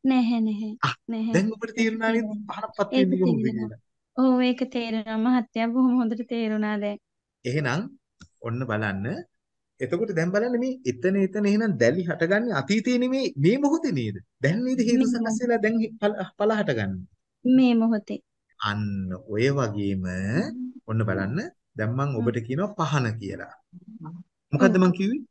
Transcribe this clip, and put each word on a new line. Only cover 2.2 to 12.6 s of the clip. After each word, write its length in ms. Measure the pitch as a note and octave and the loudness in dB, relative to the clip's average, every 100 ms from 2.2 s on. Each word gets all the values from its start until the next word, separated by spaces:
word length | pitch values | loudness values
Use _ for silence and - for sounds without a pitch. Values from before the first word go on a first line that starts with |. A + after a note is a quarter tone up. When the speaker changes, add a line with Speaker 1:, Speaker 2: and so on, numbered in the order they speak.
Speaker 1:
ඒක 220 | G#3+ G#3+ - | -2 -6 -8
Speaker 2:
පහනක් 260 | G#3 G#3+ | -8 -8
පත්තු 200 | - G3+ | -4 0
Speaker 1:
ඒක 100 | B3+ | 2
Speaker 2:
වෙන්නේ 160 | F#3+ F#3 | 2 4
කොහොමද 240 | F3+ D#3 | 2 2
Speaker 1:
තේරෙනවා. 260 | - - - | 0 -2 -6
Speaker 2:
කියලා? 120 | - _ _ _ - | -10 _ _ _ 2
Speaker 1:
ඔව්, 240 | C4 B3+ | 4 4
ඒක 220 | B3+ B3 B3+ | 2 0 -4
තේරෙනවා 500 | B3 A#3 A3+ G#3+ A3 | -4 -4 -6 -4 -2
මහත්තයා. 460 | A#3 B3+ A3+ A3 A#3 | 2 2 0 -2 -2
බොහොම 240 | A#3+ C4 B3 | 2 4 4
හොඳට 280 | A3+ A#3 A#3 | 0 -2 -6
තේරුණා 500 | A#3 A3 G#3+ G#3+ G#3+ | -4 -2 0 0 -2
දැන්. 200 | G3+ G#3 _ _ _ _ | -4 -6 _ _ _ _
Speaker 2:
එහෙනම් 400 | B2 C#3 C#3 C#3 B3+ - _ _ - _ | -4 -2 0 -2 -4 -12 _ _ -20 _
ඔන්න 200 | A#2 A#2 | -6 -4
බලන්න. 440 | B2+ G#2+ G#2+ G2 G#2+ A3 F4 _ _ _ _ _ | -2 -2 -2 -2 -4 -6 -10 _ _ _ _ _
එතකොට 300 | B2+ F3 A3 | -4 -2 -2
දැන් 200 | E3 E3+ | 0 0
බලන්න 260 | G3+ A#3+ A#3+ | 0 0 0
මේ 140 | C4 C4 | -2 -4
එතන 300 | - - F#3 G3 | -6 -2 0 2
එතන 300 | F#3+ G3 G#3 | 0 0 2
එහෙනම් 300 | G#3 A3+ E3+ | 2 2 4
දැලි 260 | A#2 E3 | 4 4
හටගන්නේ 520 | F3 D#3 E3 G3+ A#3+ | -2 -2 2 2 0
අතීතේ 400 | D#3 | -2